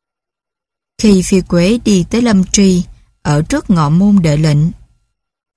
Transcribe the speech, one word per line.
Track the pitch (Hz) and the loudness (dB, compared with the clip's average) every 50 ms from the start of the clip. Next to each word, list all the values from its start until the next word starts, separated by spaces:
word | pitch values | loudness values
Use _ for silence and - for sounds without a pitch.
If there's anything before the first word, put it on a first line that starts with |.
| _ _ _ _ _ _ _ _ _ _ _ _ _ _ _ _ _ _ _ - | _ _ _ _ _ _ _ _ _ _ _ _ _ _ _ _ _ _ _ -2
Khi | - 220 196 185 175 | 0 2 2 2 0
Phi | - 202 185 | 0 -2 -2
Quế | 180 - 175 170 170 185 233 247 - | -2 0 -2 0 0 0 0 -2 -2
đi | 226 202 185 170 - | 0 0 0 -2 -2
tới | - 226 247 | -2 -2 0
Lâm | 233 214 190 185 | 0 0 0 0
Tri, | - - 214 196 190 185 180 180 - - _ _ _ _ _ - | 0 0 0 2 2 2 0 -2 -6 -12 _ _ _ _ _ -4
ở | - 147 147 156 | -2 -2 -2 -2
trước | - 269 294 - - | -2 -4 -4 -2 -2
ngọ | 196 165 156 143 | -2 0 0 0
môn | 156 175 196 208 202 196 165 | 0 2 2 2 2 2 2
đợi | 160 147 147 | 0 0 0
lệnh, | 160 160 147 147 151 170 214 - - _ _ _ _ _ _ _ _ _ _ _ _ _ _ | 0 0 0 0 0 -2 -4 -8 -18 _ _ _ _ _ _ _ _ _ _ _ _ _ _